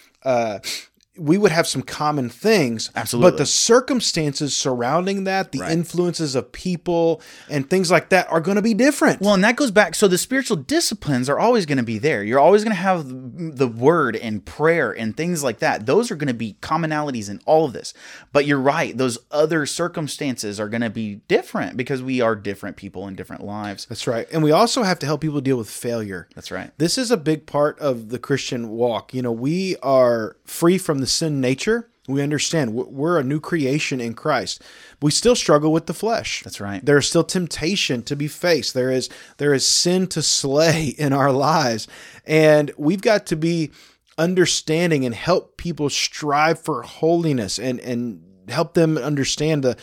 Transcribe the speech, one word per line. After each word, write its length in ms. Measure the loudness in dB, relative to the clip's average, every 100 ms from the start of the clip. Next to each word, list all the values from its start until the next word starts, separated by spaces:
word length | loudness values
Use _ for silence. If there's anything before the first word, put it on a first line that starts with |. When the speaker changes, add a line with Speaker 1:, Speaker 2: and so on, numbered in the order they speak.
| _ _ -2
Speaker 1:
uh, 340 | 0 -2 -6 -10 -10 -14 _ _ -6
we 200 | 0 4
would 140 | 4
have 160 | 2 0
some 140 | -4
common 480 | -8 -4 -2 -2 -4
things, 600 | -2 2 4 2 -2 -6 -6
Speaker 2:
Absolutely. 360 | -2 6 6
Speaker 1:
but 60 | 6
the 80 | 0
circumstances 1080 | 0 4 4 4 -2 -2 -2 -2 -2 -4 -2
surrounding 680 | -2 -2 0 0 -2 -4 -2
that, 260 | -2 -4
the 80 | -6
Speaker 2:
Right. 120 | -2
Speaker 1:
influences 640 | -2 0 -2 -2 -2 -2 -2
of 180 | -4
people 680 | -8 -6 -4 -2 2 2 0 -6 -20 -6
and 200 | -6 0
things 220 | 0 4
like 180 | 2 4
that 220 | 2 2
are 80 | 0
gonna 220 | 0 0
be 120 | 2
different. 460 | 4 2 4 2 4
Speaker 2:
Well, 120 | 4
and 100 | 4
that 140 | 4 2
goes 140 | 2
back. 220 | 2 2
So 140 | 2 2
the 100 | 2
spiritual 380 | 0 -4 -2 -4
disciplines 720 | -2 -2 -2 -4 -2 -2 0
are 80 | 2
always 280 | 2 2 0
gonna 180 | -2
be 160 | -2 -2
there. 240 | 0 0
You're 160 | 2 6
always 240 | 8 6
gonna 120 | 4 0
have 280 | 0 -2 -4
the 600 | -12 -14 -12 -10 -2 -2
word 480 | 4 4 4 2 -2
and 280 | -6 -6
prayer 460 | -8 0 2 2 0
and 240 | -4 -6 -4
things 280 | -4 -2
like 160 | -2 -2
that. 260 | -2 -2 2
Those 260 | 2 0
are 40 | -4
gonna 180 | -4
be 220 | -4 -8 -10
commonalities 680 | -4 -2 -2 -4 -4 -6 -8
in 120 | -8 2
all 200 | 2 2
of 80 |
this. 200 | -4 -14 -16 -20 -20 -2
But 140 | 0 2
you're 100 | 2
right. 380 | 2 0 -2 -2
Those 200 | -4 -4 _
other 340 | 0 2 0 -2
circumstances 960 | -4 -4 -4 -8 -6 -6 -6 -8 -6
are 80 | -6
gonna 200 | -4 -4
be 260 | -4 -8 -10 -2
different 480 | -2 0 -6 -6 -6
because 260 | -4 -6
we 200 | -2 0
are 160 | 0 0
different 400 | -6 -10 -12 -14
people 280 | -14 -12 -12
in 60 | -12
different 280 | -14 -14
lives. 420 | -12 -10 -10 -10 -12
Speaker 1:
That's 180 | -6 -4
right. 200 | -4 -4
And 100 | 0
we 100 | 4
also 300 | 6 4 2
have 140 | 0 -2
to 60 | -4
help 160 | -2
people 200 | -2 -2
deal 160 | 0 -2
with 120 | -4
failure. 600 | -8 -6 -4 -6 -10 -12 -18
Speaker 2:
That's 160 | -12
right. 200 | -12 -12 -2
Speaker 1:
This 200 | -2 0
is 140 | 0
a 60 | 0
big 280 | 0 -4 -4
part 320 | -2 -2 0
of 300 | -4 -4 -6
the 80 | -10
Christian 520 | -2 -2 -2 -6 -6
walk. 440 | -2 0 -2 -6
You 80 | -6
know, 100 | -4
we 420 | -2 -2 -2 -2 -4
are 540 | 2 4 6 2 -2 -10 -16
free 320 | 0 2 4
from 220 | 0 -2
the 60 | -2
sin 300 | -2 -2 0
nature. 480 | 0 0 0 -2 -4 _ -6
We 140 | -2
understand 540 | 0 -2 0 0 0 -4
w-, 140 | -6
we're 280 | -4 0 0
a 40 |
new 160 | 0 -4
creation 600 | -4 -2 0 -2 -2 -4
in 140 | -6
Christ. 480 | -6 -2 -2 -2 -10 -16 -20 -20 _
We 100 | 0
still 240 | 2 2 2
struggle 380 | 4 4 4
with 140 | 0 -2
the 60 |
flesh. 480 | -6 -4 -4 -4 -10
Speaker 2:
That's 180 | -12 -12
right. 240 | -10 -4 4
Speaker 1:
There 120 | 4
is 100 | 4
still 160 | 2
temptation 800 | 2 -2 -4 -4 -2 -2 -2 -4
to 120 | -4 -6
be 120 | -6
faced. 460 | -2 0 2 0
There 180 | 0 2
is, 180 | 0 -2 -12 -20 -2
there 160 | 2
is 140 | 2 2
sin 400 | 2 2 2 0
to 140 | -2
slay 680 | 0 0 2 4 4 2 -2
<laughs> 100 | -2
in 140 | 0
our 200 | 2 4
lives. 560 | 4 2 2 0 -2 -8 -16 -20 -16 0
And 460 | 4 6 6 4 -2
we've 240 | -2 0
got 240 | 2 2 0
to 80 | -2
be 360 | 0 0 -4 -8 -20 _ _ -2 0
understanding 800 | 4 2 0 -2 0 2 2 0
and 100 | -2
help 420 | 0 0 -2 -10
people 320 | -8 -4 -4
strive 720 | -2 -6 -6 -2 2 2 0
for 240 | -4 -6
holiness 760 | -8 -2 2 2 2 -2 -2 -4
and, 200 | -6 -6
and 420 | -6 -6 -6 -10 -20 _ -8
help 260 | -4 0 2
them 220 | 2 2
understand 680 | -2 -2 -2 -2 0 0
the, 120 | 0 -2